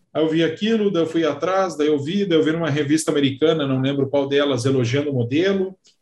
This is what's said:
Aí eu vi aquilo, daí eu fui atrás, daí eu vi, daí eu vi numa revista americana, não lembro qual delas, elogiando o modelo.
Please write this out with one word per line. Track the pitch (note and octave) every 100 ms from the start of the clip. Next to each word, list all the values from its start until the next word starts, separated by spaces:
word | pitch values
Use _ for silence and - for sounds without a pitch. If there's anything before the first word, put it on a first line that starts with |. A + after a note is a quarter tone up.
| _
Aí | D3
eu | D#3
vi | D#3+
aquilo, | D#3+ D#3+ G#3+ A3+ G3+
daí | E3
eu | D#3
fui | E3
atrás, | D#3 C#3+ E3+ F#3+ F#3+ D3+
daí | D3+
eu | D3
vi, | C3 G3+
daí | G3 D#3+
eu |
vi | C#3+
numa | E3 D#3+
revista | C#3+ C#3 D#3 -
americana, | D3 C#3 A#2 D#3 D#3+
não | C#3 C3
lembro | C3+ C#3+ C3+
qual | C#3+ C#3
delas, | C#3+ C#3+ B2
elogiando | C3 C3+ A2+ C#3 D3
o |
modelo. | C3 A2+ C#3+ F#3+ G3 F#3+ - _ _